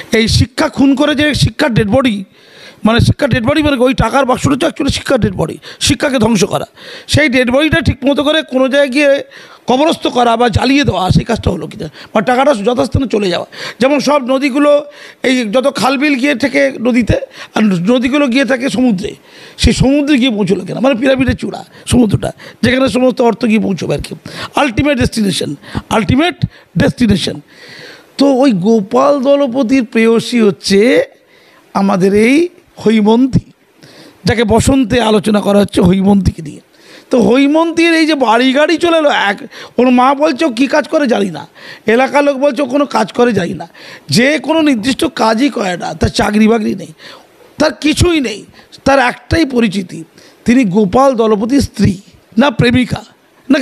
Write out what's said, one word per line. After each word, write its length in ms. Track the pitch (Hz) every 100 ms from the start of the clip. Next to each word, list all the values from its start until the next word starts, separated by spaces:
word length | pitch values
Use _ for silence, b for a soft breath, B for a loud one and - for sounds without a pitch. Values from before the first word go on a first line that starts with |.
| - 220
এই 100 | 226
শিক্ষা 420 | - 247 - 302
খুন 260 | - 269 269
করে 200 | 294 277
যে 180 | 302
শিক্ষার 400 | 254 - - 302
dead 140 | 214 208
body, 360 | 254 254 202 190 B B B B B 214
মানে, 140 | 233
শিক্ষার 300 | - - 285
dead 160 | 262 226
body 180 | 311
মানে 140 | 294 262
ওই 160 | 254
টাকার 320 | 240 220 247 247
বাক্সটা 240 | 247 277
হচ্ছে 160 | 262 320
actually 240 | - 277
শিক্ষার 280 | - - 254
dead 160 | 196 175
body, 220 | 160 - B B
শিক্ষাকে 400 | - 294 294 254
ধ্বংস 240 | 220 208
করা। 220 | 202 - - B B B -
সেই 220 | - 302
dead 220 | 254 240
বডিটা 300 | 262 311 330
ঠিক 160 | - 262 262
মতো 180 | 285
করে 180 | 285 311
কোনো 260 | 311 254 262
জায়গায় 220 | 277 285
গিয়ে 340 | 262 285 277 - B B B -
কবরস্থ 400 | 254 320 - 320
করা 300 | 247 233 226
বা 120 | 240
জ্বালিয়ে 340 | 175 247 277
দেওয়া, 280 | 240 185 185
সেই 120 | -
কাজটা 280 | - 220 -
হলো 160 | 180 156
কিনা, 220 | - 156 B B
বা 80 | 220
টাকাটা 320 | 208 247 277
যথাস্থানে 540 | 226 202 247 269 - 254
চলে 220 | 208 196
যাওয়া। 180 | 175 - B B -
যেমন 200 | 262 285
সব 220 | 247 294 247
নদীগুলো, 600 | 262 277 269 294 294 294 B B -
এই 260 | 247 254 220
যত 260 | 247 269 -
খালবিল 400 | 262 269 294 262
গিয়ে 200 | 285 240
থাকে 360 | 262 269 277 -
নদীতে, 380 | 233 240 214 554 539 B B 226
আর 80 |
নদীগুলো 640 | 214 180 180 254 247 294 285
গিয়ে 180 | 247 240
থাকে 240 | 262 262
সমুদ্রে, 460 | 202 254 185 - - B B B -
সেই 160 | -
সমুদ্রে 440 | - 254 285 285 277
গিয়ে 120 | 262
পৌঁছলো 360 | 208 180 185 196
কিনা, 140 | -
মানে 160 | 254 220
পিরামিডের 400 | 269 262 254 240
চূড়া 300 | 214 - - B -
সমুদ্রটা, 460 | 247 220 123 - - B -
যেখানে 280 | 240 254 262
সমস্ত 320 | 220 254 -
অর্থ 240 | 233 208 247
গিয়ে 140 | 214
পৌঁছবে 340 | 196 180 -
আর 60 | 143
কি, 140 | - 160 B B B -
Ultimate 420 | 285 220 285 254
destination, 580 | 247 233 202 156 - 143 B B -
ultimate 560 | 220 180 262 349 359 - b b 175
destination। 640 | - - 226 196 - 147 - B B B B B B -
তো 160 | 277
ওই 180 | 254 277
গোপাল 680 | 190 196 226 196 240 277 285
দলপতির 680 | 262 285 285 254 220 269 226
প্রেয়সী 540 | 226 226 226 - 240
হচ্ছে 640 | 208 160 - 196 240 294 - _ b b b b _
আমাদের 400 | 196 196 196 196
এই 360 | 208 220 285 349 - _ - 214
হৈমন্তী, 640 | 220 208 233 262 202 - _ _ _ B B B - 180
যাকে 180 | 226
বসন্তে 580 | 220 220 - 269 214 247
আলোচনা 400 | 220 214 214 208
করা 180 | 180 202
হচ্ছে 220 | 196 -
হৈমন্তীকে 600 | 180 190 190 202 180 -
নিয়ে। 180 | 151 - - B B B -
তো 100 | 247
হৈমন্তীর 720 | 196 254 277 311 330 320 339
এই 140 | 320 311
যে 80 | 294
বাড়ি 380 | 233 226 262
গাড়ি 240 | 262 302 311
চলে 200 | 349 330
এলো, 120 | 294
এক, 280 | 196 196 190 - B B -
ওর 120 | 254
মা 240 | 247 254
বলছে 320 | 277 311 247 320
ও 40 |
কী 180 | 220 269
কাজ 200 | 302 -
করে 200 | 320 269
জানি 220 | 214 196
না, 180 | 151 - B B B -
এলাকার 380 | 233 262 277
লোক 140 | 285 269
বলছে 240 | 285 240
ও 40 | 262
কোনো 200 | 285 285
কাজ 260 | 220 208
করে 220 | - 240
জানি 200 | 196 175
না, 140 | 165 170 B B B -
যে 300 | 151 262 311
কোনো 220 | 269 320
নির্দিষ্ট 440 | 302 240 233 - 311
কাজই 440 | - 220 226 285
করে 280 | 240 196 175
না, 160 | 170
তার 160 | 160 208
চাকরি 380 | - 220 214 220
বাকরি 280 | 226 220 196
নেই, 120 | 160 - B B - _ - -
তার 160 | 311
কিছুই 480 | - 302 - 349 320
নেই, 240 | 233 208 - B B -
তার 160 | 269 277
একটাই 460 | 247 - - 330 285
পরিচিতি, 580 | 247 226 190 180 - - B B _ -
তিনি 180 | 247
গোপাল 520 | 208 196 202 233 269 233
দলপতির 460 | 226 208 226 277
স্ত্রী 360 | - - 196 - - - _ 214
না 120 | 285
প্রেমিকা 540 | - 247 247 240 - - _ _ _ -
না 100 | 277